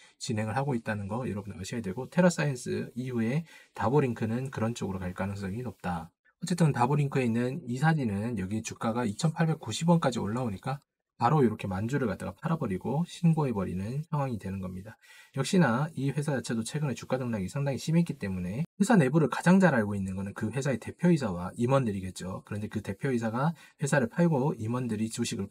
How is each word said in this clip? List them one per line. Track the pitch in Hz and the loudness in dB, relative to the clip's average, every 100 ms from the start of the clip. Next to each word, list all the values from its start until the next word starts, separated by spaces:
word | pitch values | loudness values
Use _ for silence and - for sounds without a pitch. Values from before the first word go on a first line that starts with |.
| - - | -20 -12
진행을 | - 110 110 117 | -4 -2 -2 -2
하고 | 139 | -2
있다는 | 120 117 104 98 | -2 -2 -6 -4
거 | 113 117 | -4 -4
여러분 | 98 101 92 | -6 -8 -10
아셔야 | 92 123 | -8 -6
되고, | 95 95 131 | -6 -6 -4
테라사이언스 | - 180 175 147 127 - 107 117 | 4 4 4 -2 -2 -4 -4 -6
이후에 | 120 127 120 113 143 165 - - | -6 -4 0 0 0 -4 -12 -16
다보링크는 | - 113 147 135 113 110 117 135 | -4 2 4 2 0 -2 -2 -4
그런 | - 110 | -2 -2
쪽으로 | 117 98 95 | -2 -4 -4
갈 | 92 | -6
가능성이 | 90 98 101 98 104 | -4 -4 -4 -6 -6
높다. | 123 - 90 85 82 _ _ _ | -8 -8 -6 -6 -8 _ _ _
어쨌든 | - 180 160 | -4 2 4
다보링크에 | 127 123 147 139 139 | 4 2 4 2 2
있는 | 123 113 123 135 123 | 2 2 0 -2 -4
이 | 123 | 2
사진은 | 156 160 120 98 113 110 | 4 4 2 0 -2 -4
여기 | 92 110 | -4 -4
주가가 | 110 - 117 117 | -6 -4 -2 0
이천팔백구십 | 117 101 160 - 165 151 - 110 165 | -2 0 -2 0 0 0 -4 -2 4
원까지 | 170 143 117 | 4 4 0
올라오니까 | 98 117 123 95 - 139 _ _ _ - | -2 -2 -4 -4 -6 -8 _ _ _ -2
바로 | 120 151 | 2 4
이렇게 | 120 107 101 | 4 2 -4
만주를 | 95 113 139 123 | -4 -2 -2 -2
갖다가 | 85 92 - | -4 -8 -6
팔아버리고 | 160 160 120 92 107 139 175 | -4 -2 -2 -4 -2 -2 -2
신고해버리는 | - 170 160 139 101 92 90 101 135 156 | 2 2 4 2 0 -2 -4 -4 -6 -4
상황이 | 147 135 110 | -2 -2 -4
되는 | 98 95 | -6 -6
겁니다. | 92 92 101 - - - - 135 | -8 -10 -14 -18 -20 -20 -10 -6
역시나 | 135 190 143 117 156 | 2 6 6 4 0
이 | - 135 | -2 -4
회사 | 131 147 | -2 -2
자체도 | 131 - 117 | -2 -2 -4
최근에 | 113 151 147 | -2 -2 -2
주가 | 113 - 131 | -4 -4 -2
등락이 | 123 110 92 | -2 -2 -4
상당히 | 139 139 123 | -2 -2 -2
심했기 | - 165 170 | 2 2 2
때문에 | - 101 92 90 110 170 - | -2 -6 -4 -4 -4 -4 0
회사 | 202 226 | 4 6
내부를 | 127 160 143 | 6 4 2
가장 | - 170 190 | 2 6 8
잘 | 185 | 8
알고 | 127 104 | 4 0
있는 | 104 95 95 | -2 -4 -4
거는 | 98 | -6
그 | - 107 | -6 -4
회사의 | 131 139 120 | -2 -2 -4
대표이사와 | - - 175 165 110 87 90 - | -6 0 4 4 2 -4 -6 -2
임원들이겠죠. | 120 139 117 98 92 - 90 92 - | 2 4 2 -2 -6 -8 -8 -8 -8
그런데 | 104 104 | -8 -6
그 | 110 | -6
대표이사가 | - 98 139 120 113 117 147 165 - - | -6 -4 -2 0 0 0 0 -2 -10 -6
회사를 | 143 147 117 | 0 2 2
팔고 | - 175 147 139 170 | 2 2 4 2 0
임원들이 | 107 123 123 107 110 | -2 -2 -2 -2 -2
주식을 | - 117 113 98 | -2 -2 -2 -6